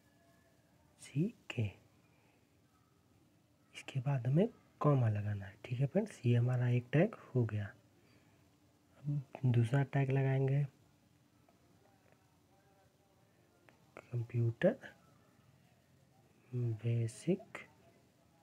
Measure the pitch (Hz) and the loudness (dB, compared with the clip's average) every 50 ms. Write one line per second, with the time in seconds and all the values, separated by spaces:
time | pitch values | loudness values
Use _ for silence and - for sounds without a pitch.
0 | _ _ _ _ _ _ _ _ _ _ _ _ _ _ _ _ _ _ _ _ | _ _ _ _ _ _ _ _ _ _ _ _ _ _ _ _ _ _ _ _
1 | - - - 139 175 233 - - _ - - 120 107 95 - - - _ _ _ | -20 -6 -2 -2 -2 -2 -4 -10 _ -10 -6 -6 -6 -6 -6 -12 -20 _ _ _
2 | _ _ _ _ _ _ _ _ _ _ _ _ _ _ _ _ _ _ _ _ | _ _ _ _ _ _ _ _ _ _ _ _ _ _ _ _ _ _ _ _
3 | _ _ _ _ _ _ _ _ _ _ _ _ _ _ - - - - - 135 | _ _ _ _ _ _ _ _ _ _ _ _ _ _ -20 -18 -18 -8 -8 -4
4 | 120 143 143 127 117 131 139 165 208 240 - - _ _ _ _ - 147 143 131 | -2 -2 -2 -2 0 2 2 2 2 2 0 -10 _ _ _ _ 2 4 4 4
5 | 117 110 104 104 101 104 104 98 95 95 - - - - 123 117 139 131 - 196 | 2 2 0 -2 -4 -4 -6 -6 -8 -12 -16 -18 -10 -8 -2 -2 -2 0 0 -2
6 | 220 214 - - - 120 120 120 120 127 127 123 123 123 120 120 120 - - 151 | -2 -2 -8 -2 0 2 4 4 2 2 0 0 0 2 0 0 0 2 2 2
7 | 185 233 - - - - - 127 117 113 107 104 101 - - - _ _ _ _ | 2 2 0 -8 -16 -4 -2 0 0 0 -2 -6 -8 -8 -12 -18 _ _ _ _
8 | _ _ _ - _ _ _ _ _ _ _ _ _ _ _ _ _ _ _ - | _ _ _ -20 _ _ _ _ _ _ _ _ _ _ _ _ _ _ _ -10
9 | 135 147 143 147 - - - - 131 127 117 120 117 110 135 139 135 - - 139 | -6 -4 -4 -4 -6 -8 -8 -2 0 2 4 4 4 4 2 2 2 2 0 0
10 | 135 131 135 139 135 135 135 135 135 135 139 143 143 - - _ _ _ _ _ | 0 2 2 2 2 2 2 2 2 2 2 0 0 -2 -6 _ _ _ _ _
11 | _ _ _ _ _ _ _ _ _ _ _ _ _ _ _ _ _ _ _ _ | _ _ _ _ _ _ _ _ _ _ _ _ _ _ _ _ _ _ _ _
12 | _ _ - _ _ _ _ _ _ _ _ _ _ _ _ _ _ _ _ _ | _ _ -20 _ _ _ _ _ _ _ _ _ _ _ _ _ _ _ _ _
13 | _ _ _ _ _ _ _ _ _ _ _ _ _ - - _ _ _ _ - | _ _ _ _ _ _ _ _ _ _ _ _ _ -20 -20 _ _ _ _ -20
14 | - - 123 120 113 - - 120 117 117 117 - - 196 - - - - - - | -14 -8 -6 -6 -6 -2 -2 0 0 0 2 4 4 2 2 2 -6 -18 -20 -20
15 | _ _ _ _ _ _ _ _ _ - _ _ _ _ _ _ _ _ _ _ | _ _ _ _ _ _ _ _ _ -20 _ _ _ _ _ _ _ _ _ _
16 | _ _ _ _ _ _ _ _ _ _ 123 123 120 117 110 107 113 117 117 117 | _ _ _ _ _ _ _ _ _ _ -6 -4 -2 -2 -4 -2 -2 -2 0 0
17 | 117 113 - - - 160 190 - - - - - - - - _ _ - _ _ | -2 -4 -6 -4 -2 -2 -2 -2 -4 -12 -16 -18 -18 -20 -20 _ _ -20 _ _
18 | _ _ _ _ _ _ _ _ | _ _ _ _ _ _ _ _